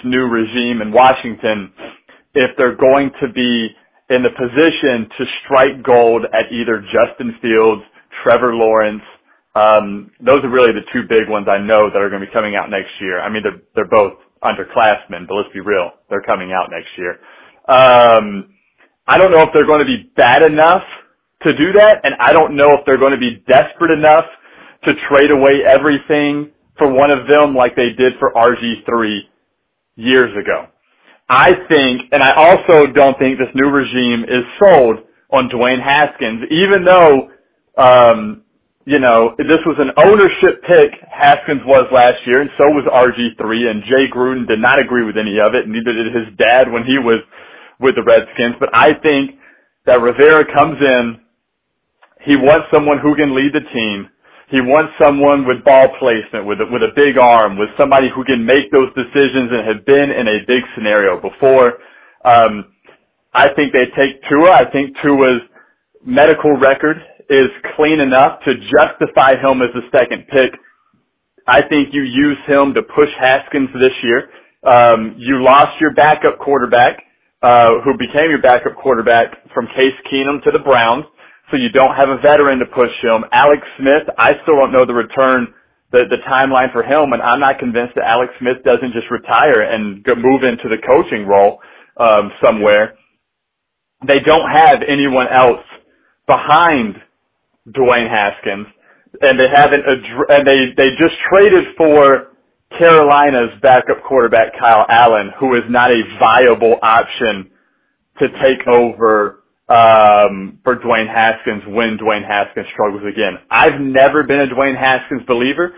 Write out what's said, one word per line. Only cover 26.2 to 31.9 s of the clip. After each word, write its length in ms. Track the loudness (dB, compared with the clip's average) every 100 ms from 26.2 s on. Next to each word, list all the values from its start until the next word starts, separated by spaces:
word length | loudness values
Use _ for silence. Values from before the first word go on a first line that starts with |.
| -4 -6 -10 _ _ -4
for 140 | 0
one 200 | 2 2
of 160 | 0 0
them 240 | 2 2
like 220 | 0 -2 0
they 180 | -4 0
did 180 | -2 0
for 160 | -4 0
R 200 | 0 0
G 260 | -6 -10 -6
three 400 | -4 -4 -8 -14 _ _ _ _ _ _ -8
years 360 | 0 2 2 -2
ago. 320 | -6 -6 -8 _ _ _ _ _ -2
I 220 | 2 2 2 0
think, 400 | 0 0